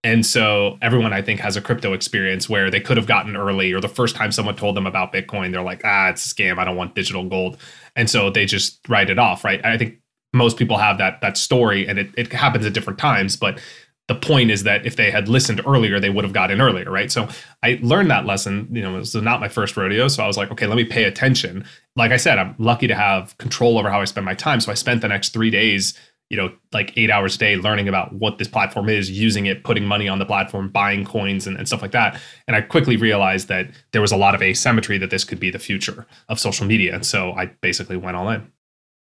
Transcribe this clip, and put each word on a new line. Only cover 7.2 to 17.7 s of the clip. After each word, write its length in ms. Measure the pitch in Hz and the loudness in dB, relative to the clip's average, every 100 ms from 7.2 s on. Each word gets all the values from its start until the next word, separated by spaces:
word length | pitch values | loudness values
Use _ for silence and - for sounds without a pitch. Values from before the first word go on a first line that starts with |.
| 92 | -4
gold." 300 | 95 92 - - - - - | -2 -4 -6 -20 -20 -10 -2
And 120 | 113 | 0
so 200 | 117 98 | 2 2
they 160 | 104 101 | 2 0
just 340 | 98 - - - | 0 -4 -8 0
write 220 | 107 98 | 2 2
it 100 | 98 | 4
off, 240 | 113 90 | 2 2
right? 200 | - 98 117 | -2 -2 0
I 120 | 113 | 0
think 200 | 113 - _ _ _ | -2 -6 _ _ _
most 240 | 127 120 113 | 4 4 2
people 220 | 117 104 | 0 2
have 200 | 107 98 | 2 2
that, 200 | 95 - | 0 0
that 160 | 101 98 | -4 -2
story, 500 | - 127 113 98 95 | 0 2 4 2 0
and 140 | 101 | -4
it, 100 | 98 - | -4 -6
it 160 | 113 | -6
happens 340 | - 143 127 107 | 0 0 2 -2
at 60 | |
different 280 | 104 107 95 | -2 -4 -2
times. 360 | 151 107 98 - | 0 2 0 -2
But 240 | 101 - - - _ _ - | -4 -4 -14 -20 _ _ -6
the 60 | |
point 380 | 107 - 143 117 | -4 2 4 4
is 100 | 104 101 | 2 2
that 200 | 104 - | 0 -2
if 120 | - | 0
they 120 | 107 | 0
had 180 | 101 104 | 0 2
listened 340 | 127 131 104 139 | 2 2 -2 2
earlier, 340 | 135 110 101 | 4 4 2
they 120 | 98 | 0
would 120 | 98 | 0
have 80 | 101 | 0
got 200 | 98 92 | 0 0
in 100 | 98 | 4
earlier, 300 | 131 92 90 | 2 2 -4
right? 200 | 95 104 | -4 -2
So 160 | - 104 - - _ | -2 -4 -8 -20 _
I 160 | 117 | -2